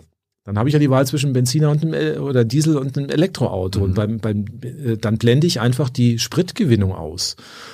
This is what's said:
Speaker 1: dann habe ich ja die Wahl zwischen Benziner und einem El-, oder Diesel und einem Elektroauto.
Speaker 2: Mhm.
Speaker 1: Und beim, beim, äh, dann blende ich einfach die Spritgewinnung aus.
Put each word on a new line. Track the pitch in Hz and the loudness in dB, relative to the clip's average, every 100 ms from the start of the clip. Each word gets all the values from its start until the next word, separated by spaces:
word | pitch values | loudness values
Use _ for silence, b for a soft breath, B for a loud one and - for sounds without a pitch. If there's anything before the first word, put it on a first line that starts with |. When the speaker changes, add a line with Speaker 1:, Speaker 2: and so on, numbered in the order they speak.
| _ _ _ _ - | _ _ _ _ -6
Speaker 1:
dann | 107 | -2
habe | 131 | 2
ich | |
ja | 151 | 2
die | 143 | 4
Wahl | 131 135 | 2 2
zwischen | 147 143 | 0 0
Benziner | 127 123 156 151 | 0 2 2 2
und | 151 | 2
einem | 160 | 0
El-, | 147 156 139 | -2 -2 -4
oder | 139 127 | 0 2
Diesel | 113 147 156 147 | 2 2 2 2
und | 139 135 | 0 -4
einem | 139 | -2
Elektroauto. | 143 185 - 117 95 92 95 | 0 0 0 -2 -2 -2 -2
Speaker 2:
Mhm. | 95 | 0
Speaker 1:
Und | |
beim, | 101 104 113 | 0 -2 -2
beim, | 113 104 101 113 | -2 -2 -4 -10
äh, | 113 - 127 110 | -12 -6 -4 -2
dann | 127 113 | -2 2
blende | 120 139 175 | 4 4 2
ich | 123 | 0
einfach | 120 127 131 | 0 0 -2
die | 127 120 117 | 2 2 2
Spritgewinnung | - - 180 - 165 104 95 | -2 -2 -2 0 2 4 2
aus. | 85 78 87 - - B B B | -2 -8 -8 -8 -10 B B B